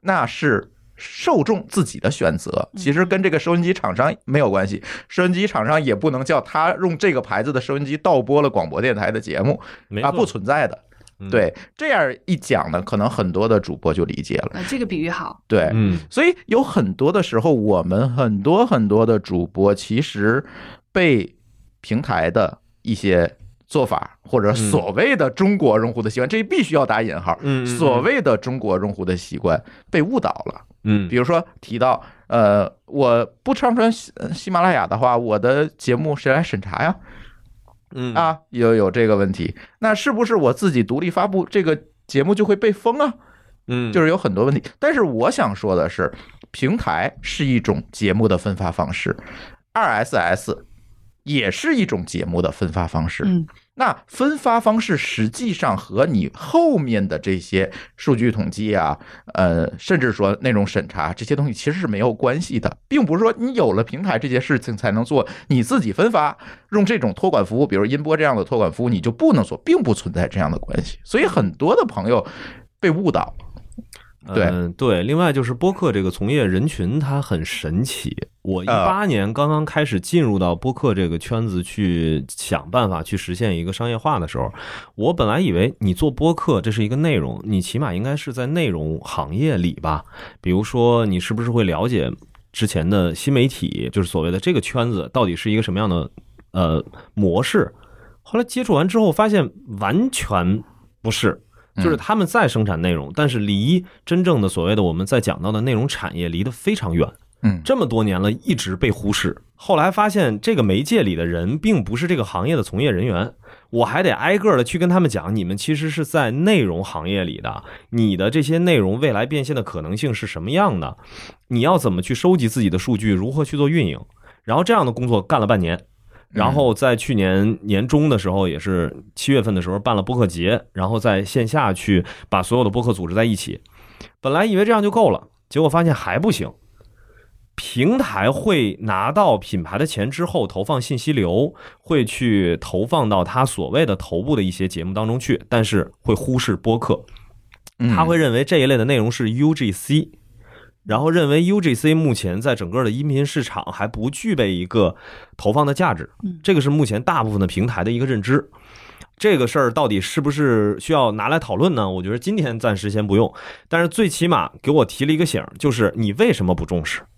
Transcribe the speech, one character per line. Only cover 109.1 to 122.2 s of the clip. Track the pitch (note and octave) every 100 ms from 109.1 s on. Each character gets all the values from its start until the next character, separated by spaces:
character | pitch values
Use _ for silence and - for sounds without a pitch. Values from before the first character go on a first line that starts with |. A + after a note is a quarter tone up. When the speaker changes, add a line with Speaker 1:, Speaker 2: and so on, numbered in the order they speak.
Speaker 3:
视。 | G#2 F2+ - _
后 | _ - E3+
来 | F3
发 | F#3 G#3+
现 | G3 C#3+ G#2
这 | D3+
个 | G3+
媒 | A2 F#2+
介 | D3 A#3
里 | A2
的 | E2
人 | E2+ E2+ F2 D3+
并 | A3 F#3
不 | F#2+ A#2
是 | E3
这 | E3+
个 |
行 | G#2+ F#2 A2+
业 | E3
的 |
从 | G2 F2+
业 | C#3
人 | F#2 A#2
员， | F2 G2+ - - - _
我 | A#2
还 | - C3
得 | F#3+
挨 | A2+ C#3+ G3+
个 | G#3
儿 | C#3+
的 |
去 | A#2+ F3
跟 | F3+
他 | F3+
们 | E3
讲， | G2 D#2
你 | G#2+
们 | F2+ G2+
其 | -
实 | D3+ D#3
是 | D3+
在 | D3+ D#3+ B2
内 | B2+ F#3 G3+
容 | G#2 E2+
行 | F#2+ D#2+ E2
业 | G2
里 | F2+ -
的， | - G#1+ - - _
你 | A#2 A2 F#2
的 | F#2+
这 | D3+
些 | C#3 E3
内 | F3 D3+
容 | F#2+ A2
未 | D3
来 | G#2
变 | B2 D3
现 | C3 C3+
的 |
可 | G#2 F2
能 | D#2 G#2
性 | C#3
是 | G#2+ G#2
什 | E2
么 | F2
样 | D#3+ G3+ G2
的， | C#2 - - - - - _
你 | A#2+
要 | C3+ F3+
怎 | A2+
么 | F2+
去 | F2+
收 | B2